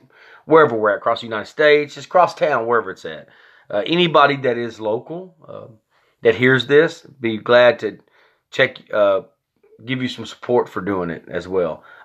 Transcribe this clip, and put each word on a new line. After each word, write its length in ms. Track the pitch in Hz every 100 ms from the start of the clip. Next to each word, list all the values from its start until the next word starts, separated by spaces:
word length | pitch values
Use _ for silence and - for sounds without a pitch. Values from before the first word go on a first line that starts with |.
| _ _ _ -
wherever 320 | - 160 143 113
we're 140 | 107
at, 80 | 98
across 240 | 120 117
the 60 | 117
United 180 | 107 101
States, 500 | - 151 147 143 143
just 120 | 135
across 280 | 185 170 -
town, 300 | 165 131 117
wherever 260 | 117 95
it's 140 | 90 82
at. 240 | 78 71 _ _ _ _
Uh, 120 | 104 -
anybody 500 | 170 175 151 143 139
that 220 | 131 120
is 240 | 120 107
local, 520 | 110 113 127 170 185 160 -
uh, 200 | - 113 110 _ _ _ _
that 100 | 117
hears 320 | 110 127 131 123
this, 360 | 143 160 -
be 360 | - _ 113 110
glad 400 | - 120 123 113
to 220 | 107 95 _ _ _ _ _
check, 300 | - 131 - _
uh, 300 | 107 101 95 - _ _ _ _ _ 110
give 160 | 131
you 60 | 127
some 180 | - 107
support 420 | - - 120 113
for 140 | 107
doing 300 | 95 98 87
it 120 | 80 -
as 200 | 87 87
well. 360 | 92 85 76 - -